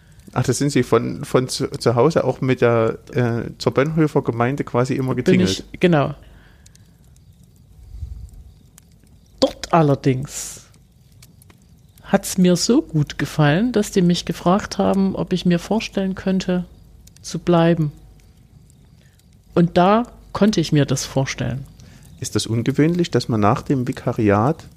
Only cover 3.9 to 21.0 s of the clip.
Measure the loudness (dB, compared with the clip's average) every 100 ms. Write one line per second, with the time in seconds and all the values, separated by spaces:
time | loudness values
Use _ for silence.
3.9 | 0 0 0 -2 -2 -2 -2 -4 -2 -2
4.9 | -2 -2 -2 2 2 2 -2 -8 -2 2
5.9 | 2 0 -6 -16 -20 -20 -20 -20 -20 -20
6.9 | _ _ -20 -20 _ -20 _ _ -20 -20
7.9 | -14 -14 -14 -18 -20 -20 -20 _ -20 _
8.9 | _ _ _ _ -2 -2 -2 0 2 4
9.9 | 2 0 -2 -4 -10 -14 -16 -20 _ _
10.9 | _ _ -20 -20 _ -20 -20 _ -20 _
11.9 | -20 -2 0 0 2 4 4 2 2 2
12.9 | -2 -2 -4 -6 2 2 2 2 0 0
13.9 | 2 2 0 -2 -4 0 0 0 -2 0
14.9 | 2 0 -2 -4 -2 0 0 0 -4 -4
15.9 | -6 -6 -4 -2 -2 -2 -4 -4 -14 -20
16.9 | -20 -20 -20 -12 -6 2 4 4 2 0
17.9 | -6 -18 -20 _ _ _ -20 _ _ _
18.9 | -20 _ _ _ _ _ 0 2 4 4
19.9 | 2 0 -10 -16 0 0 2 0 0 2
20.9 | -2